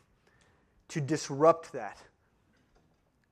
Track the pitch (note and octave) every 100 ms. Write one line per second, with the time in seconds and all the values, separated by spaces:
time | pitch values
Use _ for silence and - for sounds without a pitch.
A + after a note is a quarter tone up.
0 | _ _ _ - - _ _ _ - E3
1 | C3+ D3+ - C#3 D#3+ E3 - B2+ G2+ -
2 | - _ _ _ _ _ _ _ _ _
3 | _ _ _